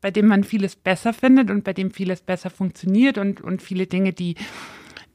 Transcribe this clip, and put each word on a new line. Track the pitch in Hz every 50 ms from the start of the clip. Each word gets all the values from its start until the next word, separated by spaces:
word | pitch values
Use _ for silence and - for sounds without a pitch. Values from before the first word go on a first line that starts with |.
bei | - 196
dem | 180 214 208
man | 220 202 196
vieles | 196 - - 214 196 190 -
besser | _ - 185 190 - - 226
findet | 226 - - 262 262 269 254 190
und | 202 208 208
bei | 196 185
dem | - 190 185
vieles | - - 196 180 185 175
besser | _ - 185 175 - 185
funktioniert | - - 196 180 - - - 196 190 214 254 277 - 208
und, | 196 202 196 -
und | - 170 185 185
viele | - - 190 185 185
Dinge, | 180 - 180 196 190 175
die, | - 180 175 165 - 208 - - - - - - - - - - - - _